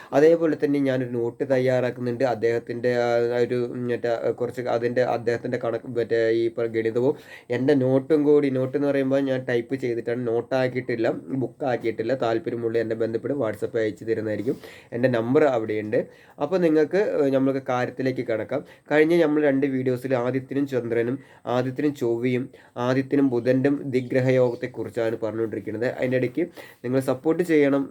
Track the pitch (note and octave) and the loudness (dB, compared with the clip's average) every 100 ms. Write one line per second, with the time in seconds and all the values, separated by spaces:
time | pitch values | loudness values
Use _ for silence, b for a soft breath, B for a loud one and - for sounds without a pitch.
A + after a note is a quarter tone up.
0 | B C3+ D#3 E3 E3 D3 D3 C#3+ C3+ C3 | B 4 6 6 2 0 0 0 0 0
1 | B2 A#2+ A#2 A#2+ C3 C3 B2+ B2+ B2 B2 | -2 -4 -4 -4 -2 0 2 2 0 -2
2 | B2 A#2+ C3 A2+ A2+ A#2 A#2 A#2+ B2 A#2+ | -4 -2 -2 0 0 0 -2 -2 0 2
3 | A#2+ A#2+ A#2+ A#2+ A#2+ B2 A#2+ C3 B2 A#2 | 2 2 2 2 2 0 -2 -4 -4 -2
4 | A#2+ A#2 - A2+ A#2+ B2+ A#2+ A#2 A#2+ A#2+ | 0 0 -2 -2 -4 -4 -2 0 0 0
5 | B2 A#2 A#2 A#2+ B2+ B2 A#2 A2+ - A#2 | 0 0 -2 -2 -2 -4 -4 -4 -4 -4
6 | A2 A#2 A2+ A#2 A#2 A#2 A#2 A2+ A2+ A2+ | 0 2 2 2 0 -2 -4 -2 -2 0
7 | C3 D3 B B B B2 C3 C#3+ B2+ C3 | 0 -2 B B B -2 2 2 4 2
8 | C3 D#3 D3 D3 C#3+ C3 B2+ C#3+ C#3+ C#3 | 2 2 4 4 4 0 -2 -2 0 0
9 | C3 C#3 C#3 B2+ C3 A#2+ A#2 C3 B2+ A#2 | 2 0 0 -2 0 -2 -2 -4 -2 -4
10 | A2+ A#2+ B2 A#2 A#2 C3 B2+ B2+ B2+ A2+ | -4 -4 -2 -2 0 0 0 -2 -4 -2
11 | A#2 - - C3+ A#2+ - C#3+ A#2 A#2 A2 | -2 -2 -4 -4 -4 -4 -4 -2 -2 -4
12 | A2+ C3 A#2 A2+ A#2 A#2 A#2 A#2 A2+ A2 | -2 -2 0 -2 -2 -4 -2 -2 -2 -2
13 | A2+ A2 B2 C#3+ A2+ G#2 A2+ A#2 A2 G#2 | -2 -4 -4 -2 -4 -4 -4 -2 -2 -4
14 | A2+ A2 G#2+ G#2 G#2 D3+ B B B A#2+ | -4 -2 -2 -4 -4 -6 B B B 0
15 | C3 A#2+ A#2 C#3+ D3+ B2 G#2+ G#2+ G#2+ A#2+ | 2 2 2 4 4 2 0 -4 -2 -2
16 | - B B B C#3+ F#3 E3+ D#3 D3 F3 | -2 B B B -2 2 2 4 2 2
17 | - E3+ C#3 C3+ C3+ C3+ C3 B2 B2 - | 0 0 2 2 2 0 -2 -2 -2 -2
18 | C3 C3 A#2+ A2 G#2+ C3+ - B - D3 | -2 -2 -2 -4 -4 -6 -8 B 0 4
19 | D#3 E3+ D#3 D3+ D3 C3+ C#3+ C3 B2+ B2 | 6 4 4 4 2 2 0 0 0 -2
20 | C3 B2+ B2 C3 C3 C#3 C#3 C3 A#2 A2+ | 0 -2 0 -2 -4 -4 -2 -2 -2 0
21 | A#2 C3+ B B A2+ B2 B2+ B2+ D3 C#3+ | -2 -4 B B -4 -2 -2 -2 -2 0
22 | A#2+ A#2 B2+ B2 C3 - B - B2 C3 | -2 0 0 0 -4 -10 B -4 0 0
23 | C3+ C#3+ C#3 A#2+ A#2 C3 C#3 C#3+ C#3 B2+ | 0 2 2 2 2 2 2 0 -2 -2
24 | B2 B2+ B2+ C3 B2 A#2 B2 B2 G#2 A2 | 0 0 2 4 2 0 -8 -8 -8 -4
25 | A2+ A2+ A2 A2 A2+ G#2+ G#2 G#2+ B2 - | -2 -2 -4 -4 -4 -6 -8 -4 -4 -2
26 | B2+ B2+ B2+ C#3 - B B B B2 C3 | -2 0 -2 -2 -6 B B B -2 0
27 | C3 C3 D#3 E3 E3+ D#3 C#3 C#3 C3+ | 0 0 0 0 2 4 4 2 0